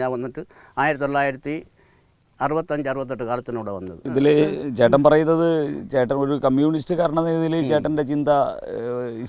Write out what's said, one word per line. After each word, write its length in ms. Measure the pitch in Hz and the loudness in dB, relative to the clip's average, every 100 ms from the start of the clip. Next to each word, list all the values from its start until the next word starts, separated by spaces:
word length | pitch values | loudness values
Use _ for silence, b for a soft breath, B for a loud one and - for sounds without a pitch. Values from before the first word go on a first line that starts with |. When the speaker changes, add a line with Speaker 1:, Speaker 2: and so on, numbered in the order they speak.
Speaker 1:
ഞാൻ 80 | 127 127 | -4 -4
വന്നിട്ട് 260 | 131 - 120 B B - | -6 -10 -16 B B -2
ആയിരത്തി 220 | 143 139 139 | 0 0 -2
തൊള്ളായിരത്തി 480 | 143 139 131 143 156 - _ b b b _ _ - | 0 0 -2 -8 -10 -12 _ b b b _ _ -6
അറുപത്തഞ്ച് 440 | 135 156 160 147 135 | -2 -2 -4 -4 -4
അറുപത്തെട്ട് 320 | 135 127 120 117 | -6 -6 -6 -6
കാലത്തിനൂടെ 420 | 123 127 117 104 95 | -6 -6 -8 -8 -8
വന്നത്. 220 | 92 82 139 | -10 -12 -6
Speaker 2:
ഇതിൽ 160 | 127 143 151 151 147 143 110 | 0 4 4 2 0 -6 2
ചേട്ടൻ 220 | 117 139 147 | 4 6 6
പറയുന്നത്, 420 | 151 156 165 165 160 147 147 - | 6 4 2 2 0 -2 -6 -4
ചേട്ടൻ 240 | 131 120 139 | 0 0 0
ഒരു 100 | 139 143 | 0 0
കമ്മ്യൂണിസ്റ്റുകാരൻ 760 | 131 131 151 156 139 170 170 160 | 2 2 2 0 -2 0 0 0
എന്ന 140 | 165 165 165 | 0 0 0
നിലയിൽ 200 | 165 139 | 0 2
Speaker 1:
ഉം. 40 | |
Speaker 2:
ചേട്ടൻ്റെ 320 | 151 147 151 135 | 0 0 -2 -2
ചിന്ത, 180 | 147 143 143 127 - - 104 | 0 2 2 2 -2 -8 -6
ഏഹ്, 500 | 117 123 123 113 | -6 -6 -6 -8